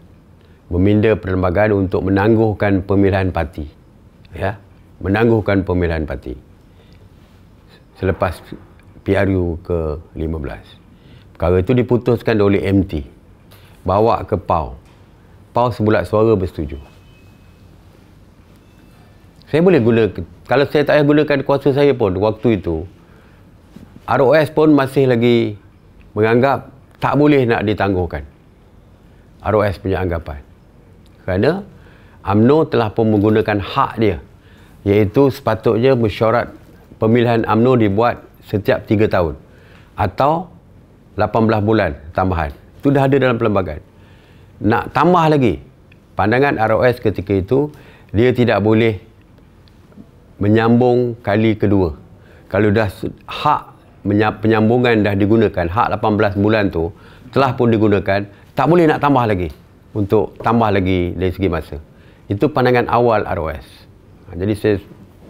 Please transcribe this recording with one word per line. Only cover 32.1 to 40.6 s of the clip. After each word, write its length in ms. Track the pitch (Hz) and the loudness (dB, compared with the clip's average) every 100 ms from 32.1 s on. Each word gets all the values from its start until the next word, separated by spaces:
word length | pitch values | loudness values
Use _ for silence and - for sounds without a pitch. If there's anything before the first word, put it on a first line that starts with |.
| - - | -14 -2
umno 400 | 104 117 151 156 | 2 4 4 2
telah 240 | 120 110 | -2 -2
pun 240 | 110 110 | 0 0
menggunakan 480 | 107 104 110 107 101 | 2 2 2 0 -2
hak 300 | 95 - 135 - | -4 -4 -4 0
dia, 160 | 110 82 - - - - - - | -2 -2 -10 -20 -20 -20 -20 -8
iaitu 480 | 98 101 104 139 139 | 0 2 2 2 2
sepatutnya 640 | 120 - 110 127 107 127 | 0 -4 -2 0 0 2
mesyuarat 560 | 131 113 - 110 117 - - - - - - | 2 0 0 0 0 -2 -10 -20 -20 -18 -4
pemilihan 480 | 113 120 117 117 - | 0 2 2 0 0
umno 320 | 110 120 127 | 2 2 2
dibuat 480 | 107 98 117 - - - - | 2 0 -2 -2 -12 -20 -6
setiap 400 | 107 98 123 - | -6 -2 -4 0
tiga 160 | 104 107 | 0 2
tahun 320 | 101 85 71 - - - - - - | 0 -2 -4 -16 -20 -20 -20 -18 -6
atau 540 | 101 - 139 160 180 - | -6 0 0 -2 -6 -18